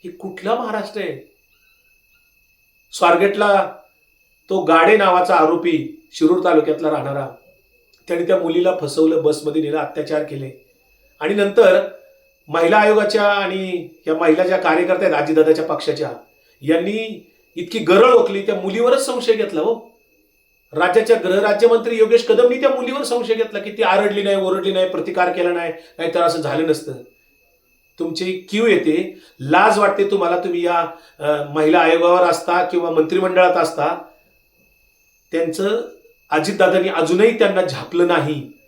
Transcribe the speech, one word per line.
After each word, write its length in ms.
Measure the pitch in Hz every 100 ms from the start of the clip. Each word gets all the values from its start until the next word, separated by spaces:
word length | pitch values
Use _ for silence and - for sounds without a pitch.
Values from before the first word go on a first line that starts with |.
हे 60 | 185
कुठला 440 | - 196 185 190
महाराष्ट्र 460 | 240 233 214 - 214
आहे? 320 | 180 135 - _ _ _ _ _ 1077 1077 1077 1077 _ _ _ _ _ _ _
स्वारगेटला 800 | - 175 175 196 208 208 196 - - _ _ _ _ _ _ _
तो 100 | 190
गाडे 360 | 160 165 175 214
नावाचा 380 | 196 180 180
आरोपी, 760 | 180 156 170 165 156 131 - _
शिरूर 320 | - 156 175
तालुक्यातला 460 | 180 156 151 156 156
राहणारा, 380 | 151 139 139 - - _ _ _ _ _ _ -
त्याने 160 | 170
त्या 140 | 170 190
मुलीला 380 | 165 170 180 190
फसवलं, 420 | 139 151 160 160
बसमध्ये 400 | 151 151 151 151
नेलं, 160 | 147 151
अत्याचार 440 | 151 165 147 151
केले 280 | 151 139 135 - _ _ _ _ _ _
आणि 140 | 156
नंतर 500 | 208 202 233 202 185 - - _ _ _ _ _
महिला 280 | 160 170 214
आयोगाच्या 460 | 214 214 202 220
आणि 640 | 202 202 190 190 190 180 170 - -
या 80 |
महिला 320 | 160 170 156 180
ज्या 100 | 185
कार्यकर्त्या 520 | 170 160 175 180 190
आहेत 140 | 151
अजितदादाच्या 420 | 151 156 156 156
पक्षाच्या, 460 | 160 151 - 139 151 - - _ _ _
यांनी 680 | 135 165 190 214 226 214 _ _ _ -
इतकी 220 | 175 220
गरळ 320 | 160 196 240
ओकली, 320 | 233 - 196
त्या 120 | 202
मुलीवरच 520 | 196 185 220 247 277 -
संशय 260 | 247 -
घेतला 280 | 214 202 160
हो. 320 | 196 226 - _ _ _ _ _ _ _ _
राज्याच्या 440 | 147 180 226 220 220
गृहराज्यमंत्री 800 | 180 190 208 208 233 233 233 226
योगेश 300 | 220 233 226
कदमनी 340 | 226 247 247
त्या 100 | 269
मुलीवर 320 | 262 247 269
संशय 320 | 277 240 208
घेतला 240 | 220 220 208
की 120 | 208
ती 120 | 208
आरडली 400 | 196 196 208 202
नाही, 140 | 202 196
ओरडली 360 | 185 190 190
नाही, 160 | 185 185
प्रतिकार 440 | - - 180 180
केला 200 | 180 175
नाही, 200 | 175 170 160 - -
नाहीतर 220 | 165 170
असं 200 | 170 160
झालं 280 | 143 151 160
नसतं. 240 | 151 - 123 - _ _ _ _ _ _ _ _ _
तुमची 340 | 165 160 185
कीव 340 | 185 - 208 233
येते, 560 | 185 160 160 190 - _ _
लाज 380 | 131 170 214 196
वाटते 320 | 202 - 202
तुम्हाला. 280 | 196 170 175
तुम्ही 260 | 180 175
या, 220 | 170 170 170 - _ _
अ, 260 | 143 147 147
महिला 240 | 151 156 170
आयोगावर 420 | 160 165 175 180
असता 440 | 175 - - 175
किंवा 260 | - 175 170
मंत्रिमंडळात 640 | 160 160 180 185 185 180
असता, 500 | 175 160 - 147 170 - _ _ _ _ _ _ _ _ _ _ _ _
त्यांचं 480 | 165 165 160 196 226 240 - _ _ _
अजितदादांनी 580 | 156 156 196 185 185 185
अजूनही 500 | 165 160 180 220 226
त्यांना 240 | 208 185
झापलं 440 | 180 135 - 170 175
नाही 460 | 165 147 147 135 -